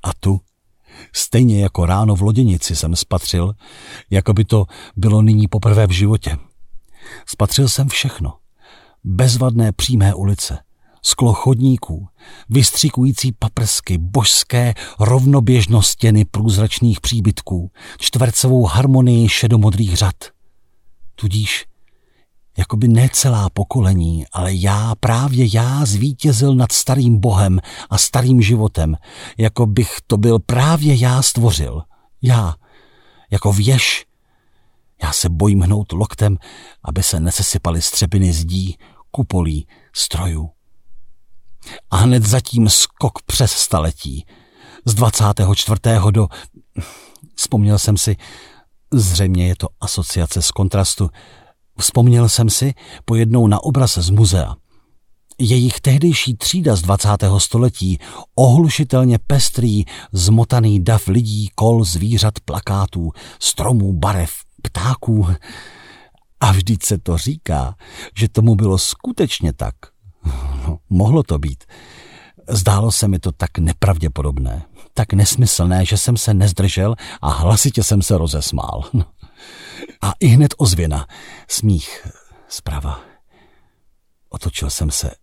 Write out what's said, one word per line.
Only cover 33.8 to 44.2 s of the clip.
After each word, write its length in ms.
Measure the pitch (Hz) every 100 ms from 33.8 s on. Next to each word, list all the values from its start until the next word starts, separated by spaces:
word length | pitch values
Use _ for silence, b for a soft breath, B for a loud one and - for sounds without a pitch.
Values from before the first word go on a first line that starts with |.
| - - - _ _ _ _ _ _ _ _ _
Já 100 | 76
se 160 | - -
bojím 320 | 82 104 98
hnout 320 | 87 107 101
loktem, 460 | 87 107 - 107 95 B B B B
aby 180 | - 76
se 180 | 92 82
nesesypaly 600 | 80 - 95 - 85 82
střepiny 500 | - - 87 101 92
zdí, 460 | 80 82 92 92 87 b b b
kupolí, 560 | - 127 92 82 76 - b b
strojů. 580 | - - 80 90 80 80 _ _ - - - - - - - - - B B -
A 60 | 87
hned 260 | 113 127
zatím 460 | 107 127 - 120 110
skok 540 | - - _ - -
přes 300 | - - 120
staletí. 760 | - - 82 78 - 71 67